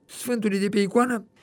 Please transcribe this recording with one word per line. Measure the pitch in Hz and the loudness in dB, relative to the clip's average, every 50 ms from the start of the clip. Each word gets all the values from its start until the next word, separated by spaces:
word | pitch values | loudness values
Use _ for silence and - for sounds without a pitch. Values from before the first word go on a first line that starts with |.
| _ | _
Sfântului | _ - - - 247 247 233 202 214 190 196 | _ -16 -12 -6 -4 -4 0 0 0 0 0
de | 196 208 | 0 0
pe | 208 208 | 2 2
icoană | 202 185 190 240 240 247 247 220 - _ _ _ | 0 2 4 2 2 2 0 -4 -6 _ _ _